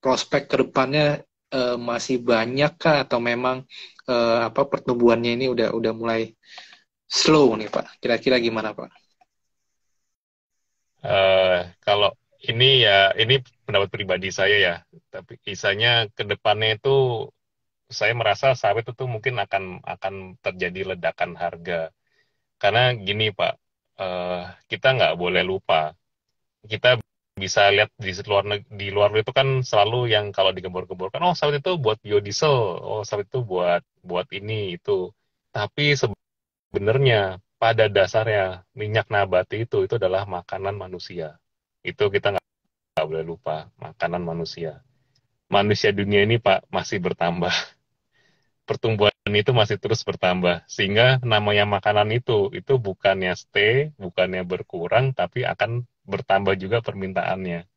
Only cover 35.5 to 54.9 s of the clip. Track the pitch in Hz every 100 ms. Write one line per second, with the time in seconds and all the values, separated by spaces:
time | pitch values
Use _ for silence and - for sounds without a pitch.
35.5 | 113 104 - 147 139 - 98 _ _ _
36.5 | _ _ 104 101 123 135 110 95 92 _
37.5 | _ 113 113 110 101 92 113 110 107 95
38.5 | 90 _ - 107 107 101 104 98 90 92
39.5 | 107 117 107 95 117 95 95 101 90 90
40.5 | 95 95 101 92 90 - 87 80 80 _
41.5 | _ _ _ - 87 104 98 101 98 _
42.5 | _ _ _ _ - 80 80 80 82 -
43.5 | 78 78 _ 82 80 85 87 87 82 82
44.5 | - 80 67 _ _ _ _ _ _ _
45.5 | 101 101 104 110 101 101 101 104 113 104
46.5 | 95 _ 95 85 104 90 90 85 87 87
47.5 | - - _ _ _ _ _ _ _ _
48.5 | _ - 107 113 110 104 - - 104 104
49.5 | 123 104 104 104 113 - 92 92 90 90
50.5 | 87 _ - 98 101 127 131 123 107 104
51.5 | 104 104 101 104 104 104 117 123 110 98
52.5 | - - 131 101 92 98 95 92 90 -
53.5 | 104 104 123 151 151 98 87 92 92 90
54.5 | 92 - 90 85